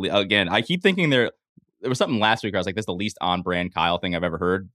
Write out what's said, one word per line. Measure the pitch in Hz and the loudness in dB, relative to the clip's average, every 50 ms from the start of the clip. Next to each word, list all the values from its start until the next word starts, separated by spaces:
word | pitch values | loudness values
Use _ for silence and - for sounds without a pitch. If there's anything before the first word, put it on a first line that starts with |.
| 95 90 - | 0 0 0
le-, | 104 | 0
again, | 98 92 104 101 95 82 | 0 2 2 2 2 2
I | 95 110 | 2 0
keep | 113 - 175 180 | 0 0 -2 0
thinking | - 196 185 190 170 151 | 2 2 2 2 2 2
there, | 135 123 117 - - _ _ _ _ - _ _ _ _ | 2 2 2 0 -2 _ _ _ _ -20 _ _ _ _
there | 104 127 | -4 -4
was | 127 - | 0 0
something | - 170 131 107 | 0 0 2 2
last | 107 110 117 117 | 4 4 2 2
week | - 104 95 | 0 -2 -2
where | 95 | -2
I | |
was | 87 | -2
like, | 98 87 | -2 -4
"This | 110 107 | -6 -6
is | - | -6
the | 90 | -4
least | 90 104 107 - - | -4 -4 -6 -6 -4
on-brand | - 90 90 90 85 92 87 87 90 90 - | -2 0 0 0 0 -2 -2 -2 -2 -2 -2
Kyle | 85 82 85 87 - | 0 0 2 0 0
thing | - 90 87 | -2 -4 -4
I've | 85 90 | -2 -2
ever | 87 80 80 | -2 -2 -2
heard." | 90 87 92 98 95 - - | -2 0 -2 -2 -4 -8 -10